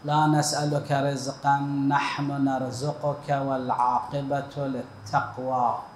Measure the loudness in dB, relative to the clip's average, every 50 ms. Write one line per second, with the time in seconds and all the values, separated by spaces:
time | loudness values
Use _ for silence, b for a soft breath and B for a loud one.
0 | -2 2 2 4 6 6 6 4 4 2 0 0 0 0 0 0 0 0 0 2
1 | 2 0 -2 -2 -4 -6 -8 0 2 2 2 4 2 0 0 2 2 4 4 2
2 | 2 0 -2 -2 -2 -2 0 2 2 2 2 0 -2 -4 -4 -4 -4 -4 -4 -2
3 | -2 -2 -2 -4 -2 0 0 0 2 0 0 -2 0 0 2 2 2 2 2 0
4 | -2 -2 -6 -4 -2 0 -2 -2 -2 -6 -6 -4 -4 -4 -4 -6 -8 -10 -16 -16
5 | -10 -2 0 0 0 0 -8 -6 -4 -2 0 2 2 2 0 -2 -8 -12 -18